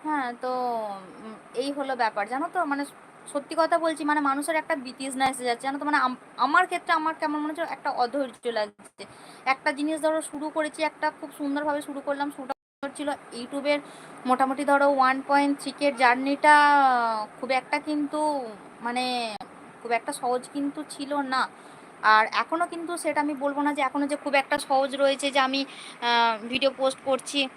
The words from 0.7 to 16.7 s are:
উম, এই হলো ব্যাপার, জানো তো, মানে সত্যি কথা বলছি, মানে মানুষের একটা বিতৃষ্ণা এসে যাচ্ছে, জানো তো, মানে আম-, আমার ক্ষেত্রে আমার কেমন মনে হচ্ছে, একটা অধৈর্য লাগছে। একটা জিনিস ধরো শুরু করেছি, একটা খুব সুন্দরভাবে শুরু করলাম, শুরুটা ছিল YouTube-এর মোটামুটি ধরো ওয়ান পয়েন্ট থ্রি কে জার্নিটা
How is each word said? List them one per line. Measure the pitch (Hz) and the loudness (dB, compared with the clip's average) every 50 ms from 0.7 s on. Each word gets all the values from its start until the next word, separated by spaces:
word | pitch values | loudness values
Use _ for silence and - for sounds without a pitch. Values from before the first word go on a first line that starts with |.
| 233 226 220 208 196 196 190 180 185 - 202 | -2 -4 -4 -6 -8 -10 -14 -16 -18 -18 -16
উম, | 220 220 - - - - | -16 -16 -18 -20 -12 -6
এই | 226 262 277 | -4 -4 -4
হলো | 285 285 277 269 269 | -2 -4 -4 -4 -2
ব্যাপার, | 240 233 220 - 214 202 214 | 0 0 0 0 -2 -4 -2
জানো | 247 269 311 - - | -2 -4 -4 -4 -2
তো, | 370 339 | -2 0
মানে | 277 277 277 285 277 - - - - - - - - - | 0 0 -2 -2 -6 -8 -20 -20 -20 -20 -20 -20 -6 -6
সত্যি | 294 277 - 320 311 | -6 -6 -4 0 0
কথা | 320 320 349 339 | 2 2 2 2
বলছি, | 320 330 320 - 320 | 2 0 -2 -2 0
মানে | 294 294 302 | 0 0 2
মানুষের | 285 277 277 285 294 - 330 | 2 0 0 0 -2 -2 -2
একটা | 311 311 - 330 | -2 0 -2 -4
বিতৃষ্ণা | 294 247 254 247 - 269 269 269 254 269 269 | -4 -4 -12 -12 -8 -8 -8 -2 0 0 0
এসে | 269 262 254 | 0 -2 -2
যাচ্ছে, | 247 233 233 254 269 | -2 -2 -2 -4 -6
জানো | 277 285 | -6 -4
তো, | 294 | -2
মানে | 294 294 285 | 0 2 2
আম-, | 262 254 254 - - - - - | 2 0 -2 -4 -12 -20 -4 -2
আমার | 240 269 302 349 370 | -2 4 4 4 4
ক্ষেত্রে | 370 359 349 349 - 339 | 4 0 -6 0 0 0
আমার | 320 311 320 320 320 | 0 0 -2 -2 -2
কেমন | 330 311 294 302 | -2 -2 -2 -2
মনে | 294 302 320 | -4 -4 -4
হচ্ছে, | 320 330 - - | -4 -4 -6 -6
একটা | - - 294 | -6 -4 -4
অধৈর্য | - - 247 240 - 285 277 247 220 - - 240 | 0 0 -2 0 0 -2 -4 -4 -6 -8 -6 -4
লাগছে। | 233 220 214 208 208 _ 202 - _ _ 196 - - - - - - - - | -2 -2 -4 -4 -8 _ -20 -20 _ _ -18 -18 -16 -20 -20 -20 -20 -8 0
একটা | 262 262 - - 302 | 0 0 2 2 -2
জিনিস | 285 262 294 302 320 311 | 0 0 -2 -2 -2 2
ধরো | 285 311 311 320 | 2 2 0 0
শুরু | 311 - - 294 294 311 | -2 -4 -8 -6 -8 -4
করেছি, | 302 320 311 302 - - 311 | -2 -2 -2 -2 -2 -2 -4
একটা | 302 302 - - 302 302 - | -4 -2 -2 -4 -4 -2 -4
খুব | - 285 277 - | -14 -14 -10 -6
সুন্দরভাবে | 302 285 277 294 294 302 285 294 | -4 -2 -2 -2 -2 0 -2 -2
শুরু | 294 311 285 277 | -4 -6 -10 -8
করলাম, | 277 - 285 277 285 294 | -4 -4 -2 -2 -2 -6
শুরুটা | 285 - 277 247 277 _ _ _ _ _ - 277 277 | -6 -10 -10 -10 -10 _ _ _ _ _ -12 -12 -8
ছিল | - 294 285 277 - - - - | -6 -6 -4 -6 -6 -10 -14 -12
YouTube-এর | 233 240 247 - 285 262 285 294 285 285 - - - - - - - - | -12 -10 -8 -8 -4 0 0 0 0 -2 -10 -18 -20 -18 -18 -18 -8 0
মোটামুটি | 254 254 254 269 262 269 254 294 | 0 2 2 2 0 0 -2 2
ধরো | 277 285 277 277 277 285 269 | 2 4 6 6 4 6 6
ওয়ান | 254 254 262 269 262 - | 4 4 4 0 0 2
পয়েন্ট | 277 285 285 285 285 277 | 4 4 4 4 0 -2
থ্রি | - 285 247 - | -4 -10 -6 0
কে | 285 285 | 0 0
জার্নিটা | 277 233 269 240 240 254 269 277 285 277 - 302 302 294 294 285 | 2 6 4 4 6 4 2 -2 -2 4 6 8 8 10 8 8